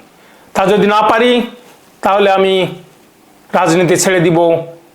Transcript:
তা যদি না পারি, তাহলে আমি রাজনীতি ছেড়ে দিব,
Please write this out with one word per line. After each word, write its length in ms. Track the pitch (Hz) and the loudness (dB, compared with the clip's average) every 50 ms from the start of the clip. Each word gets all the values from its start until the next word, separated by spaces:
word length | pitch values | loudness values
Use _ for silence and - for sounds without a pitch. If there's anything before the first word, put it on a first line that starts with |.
| - - _ _ - - - - - - | -20 -20 _ _ -20 -20 -20 -20 -20 -10
তা 140 | - 196 196 | -4 -2 0
যদি 200 | 185 214 196 185 | 0 2 2 2
না 160 | 202 208 214 | 2 2 2
পারি, 400 | 214 214 233 233 247 247 247 240 - - - - - - - - _ - _ - | 2 0 0 2 2 0 0 0 -2 -6 -10 -20 -20 -20 -20 -20 _ -20 _ -6
তাহলে 300 | - 202 196 208 202 196 | -4 -2 0 0 2 2
আমি 360 | 190 190 190 190 190 185 175 143 - - - - - - _ _ _ _ _ _ _ _ _ - | 2 2 0 0 0 -2 -2 -4 -8 -14 -20 -20 -20 -20 _ _ _ _ _ _ _ _ _ -6
রাজনীতি 440 | - 180 185 165 165 185 180 151 180 | -4 -2 0 0 0 2 2 0 0
ছেড়ে 240 | 175 - 196 185 180 | 0 0 0 0 0
দিব, 460 | 160 180 160 175 170 170 165 165 165 - - - - _ | 0 0 2 2 2 2 0 -2 -4 -10 -18 -20 -20 _